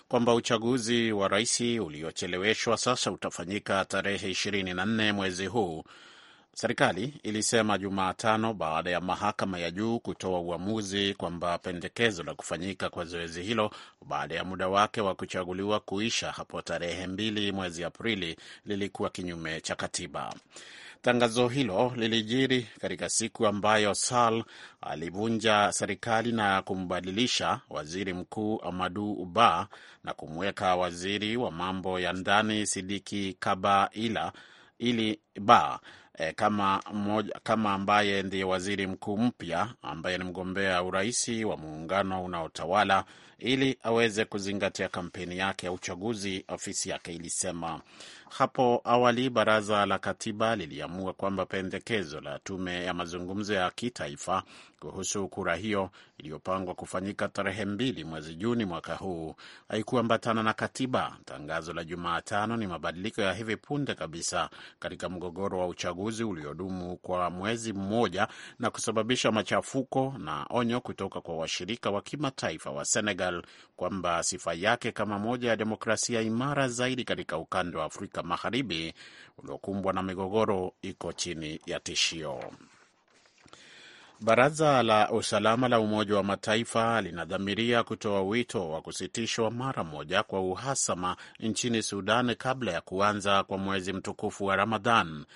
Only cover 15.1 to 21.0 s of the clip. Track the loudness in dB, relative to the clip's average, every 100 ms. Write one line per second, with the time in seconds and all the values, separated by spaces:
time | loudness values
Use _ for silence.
15.1 | -2 -4 -4 -4 -2 0 -2 -2 -2 -2
16.1 | -2 -4 -6 -8 -8 -6 -4 -4 -4 -4
17.1 | -2 -2 0 -2 -2 -4 -4 -8 -4 -2
18.1 | 0 -2 -6 -14 -14 -6 -4 -4 -2 -4
19.1 | -4 -6 -6 -6 -6 -4 -4 -4 -6 -8
20.1 | -8 -8 -10 -18 -20 -20 -18 -20 0